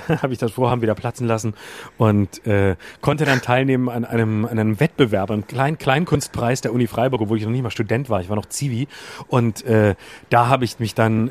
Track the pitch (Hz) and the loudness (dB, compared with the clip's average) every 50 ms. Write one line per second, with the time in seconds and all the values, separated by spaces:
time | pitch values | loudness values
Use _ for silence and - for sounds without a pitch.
0 | - - 160 - - 135 123 - 127 113 - - 127 120 123 123 113 107 104 98 | -4 -4 -2 -2 -2 -4 -4 -2 -4 -4 -2 0 0 0 2 2 2 0 0 0
1 | - 120 - - 123 113 113 110 110 110 104 - - - - - - - - - | -4 -6 -4 -2 -2 0 0 0 -2 -4 -6 -8 -14 -18 -16 -16 -18 -10 0 4
2 | 117 110 104 104 101 - - - - 113 101 101 98 98 90 - - - - - | 4 6 6 4 2 0 -4 -8 -2 0 2 2 2 2 0 -2 -8 -20 -10 -2
3 | - 143 147 147 156 143 135 127 - - 123 131 135 135 131 127 127 123 117 120 | 0 0 2 2 2 2 2 0 2 2 2 2 4 2 2 2 2 0 -2 -4
4 | 117 - 120 117 113 110 110 107 110 117 117 110 107 110 110 - 151 - - - | -4 -2 0 0 2 2 2 0 -2 0 0 0 2 2 2 2 0 0 0 -4
5 | 139 110 104 95 98 101 110 107 101 - - 123 135 147 160 - - 139 131 147 | -6 -2 -2 -2 -2 -2 -4 -4 -4 -6 -4 -2 -2 -2 -2 -2 0 0 2 2
6 | 180 - 147 139 - - - - 120 117 131 - - 120 117 123 120 110 - 117 | 2 0 -2 -2 -2 -4 -4 -2 0 0 -2 -2 -2 -2 0 0 0 0 0 0
7 | 120 135 127 120 113 101 117 113 107 110 120 131 127 107 - - 117 101 110 110 | 0 0 0 0 0 0 0 -2 -2 -2 -2 -2 -4 -4 -4 -4 -2 -2 -2 -2
8 | - - 107 95 87 90 104 107 - - - - 139 139 120 113 139 - - - | -2 -2 -2 -2 -2 -2 -4 -4 -4 -6 -8 -6 -4 -4 -2 -4 -4 -6 -10 -20
9 | - - - - - - - 123 117 113 104 - - 123 110 110 107 104 95 - | -18 -18 -18 -16 -8 0 2 2 2 2 0 -4 -2 2 4 4 4 4 2 0
10 | - - - - - - 117 120 120 123 135 127 127 - - - 113 107 - - | -6 -20 -20 -12 -2 2 4 4 4 4 2 2 0 -2 -4 -4 -6 -4 0 2
11 | 113 110 110 110 113 123 | 2 2 4 2 0 0